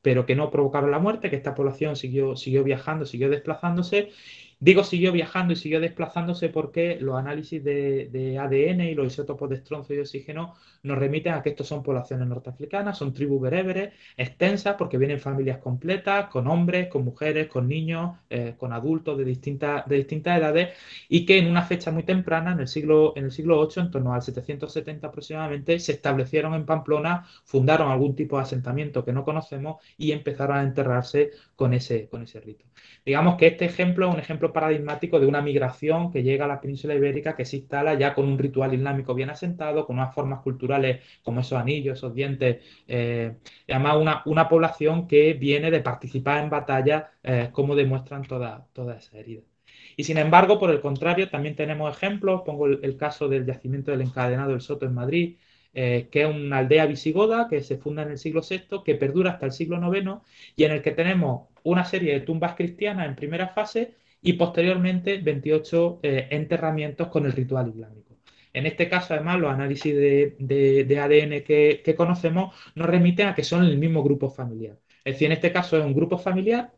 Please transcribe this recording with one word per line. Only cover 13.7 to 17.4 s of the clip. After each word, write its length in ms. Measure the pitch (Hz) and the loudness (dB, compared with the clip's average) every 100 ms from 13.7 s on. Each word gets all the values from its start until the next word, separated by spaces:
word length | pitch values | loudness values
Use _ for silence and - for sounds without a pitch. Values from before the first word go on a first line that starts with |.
| 190 202 _ - - | -4 -6 _ -20 -8
extensas, 600 | 127 - 185 202 202 202 | -8 0 0 2 -2 -2
porque 200 | 139 127 | -2 0
vienen 220 | 139 143 | 0 -2
familias 380 | 139 139 131 127 | -4 -2 -2 -4
completas, 680 | 131 127 160 196 196 202 202 | -6 -6 -2 -4 0 0 0
con 200 | 131 123 | -2 0
hombres, 400 | 170 175 180 180 | 2 2 0 -2
con 160 | 139 | -2
mujeres, 440 | 123 - 151 151 | -4 -2 -2 0